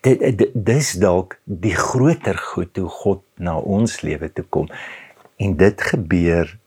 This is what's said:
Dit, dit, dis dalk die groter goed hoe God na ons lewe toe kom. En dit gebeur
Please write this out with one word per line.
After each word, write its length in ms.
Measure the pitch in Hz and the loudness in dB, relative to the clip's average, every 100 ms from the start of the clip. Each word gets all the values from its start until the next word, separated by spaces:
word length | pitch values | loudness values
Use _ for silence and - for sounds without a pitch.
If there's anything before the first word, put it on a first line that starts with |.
Dit, 200 | 131 127 135 107 | 4 2 2 2
dit, 120 | 107 | 0
dis 380 | 120 101 127 143 92 | 0 2 2 0 2
dalk 360 | 98 87 92 - | 2 2 0 -14
die 320 | - 92 104 92 | -12 -4 -2 -2
groter 640 | - 127 135 165 113 92 | -2 2 2 2 -2 -4
goed 380 | - - 90 - | -6 -8 -6 -6
hoe 100 | 87 | -8
God 340 | - 101 95 _ - | -2 -2 -2 _ -8
na 220 | 87 80 | -4 -4
ons 420 | - 98 113 - 78 | 0 0 0 -2 -6
lewe 240 | 76 78 | -6 -6
toe 140 | - - | -8 -4
kom. 220 | 78 76 - - - - _ _ _ | -4 -4 -8 -16 -18 -20 _ _ _
En 160 | 98 80 | -2 4
dit 260 | 95 101 - | 4 4 -4
gebeur 640 | 139 80 90 85 85 80 - | -2 0 2 4 2 0 -6